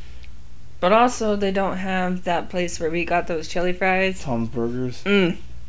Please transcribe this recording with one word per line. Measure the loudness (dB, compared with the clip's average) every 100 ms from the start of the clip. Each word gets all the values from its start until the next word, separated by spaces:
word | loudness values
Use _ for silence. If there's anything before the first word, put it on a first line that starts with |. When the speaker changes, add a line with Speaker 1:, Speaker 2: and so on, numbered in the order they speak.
| -6 -6 -6 -8 -6 -8 -8 0
Speaker 1:
But | 4
also, | 6 4 2 0 2
they | 2
don't | 2 0 -2
have | -2 0 0 -2
that | 0 0 0
place | -2 -2 -2
where | -2
we | 0 0
got | 0 0
those | -4 -2
chili | 0 0
fries. | 2 2 2 2 0
Speaker 2:
Tom's | -2 0 0
Burgers. | 0 -2 -2 -2 -2
Speaker 1:
Mm. | 2 4 4 0 -4 -6